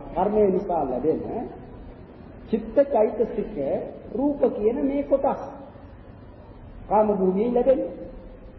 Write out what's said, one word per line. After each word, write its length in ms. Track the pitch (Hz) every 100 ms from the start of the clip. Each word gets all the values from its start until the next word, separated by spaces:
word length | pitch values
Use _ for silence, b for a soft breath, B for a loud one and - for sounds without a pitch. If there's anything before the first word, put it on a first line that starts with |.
| -
කර්මය 340 | 165 196 214 202
නිසා 360 | 185 - 165
ලැබෙන 360 | 139 123 151 131 - 214 - - - - - - - - - -
චිත්ත 320 | - 220 220 220 277
චෛතසික 680 | 190 220 - 226 - - 143 139 202 - - -
රූප 320 | 214 294 277 254
කියන 280 | - 214 269
මේ 240 | 269 285
කොටස්. 400 | - 269 269 196 - - - - - - - - - - - - - -
කාම 240 | - 202 214
භූමියේ 440 | 190 185 190 240
ලැබෙන්නේ. 380 | 240 262 254 214 - - - - - -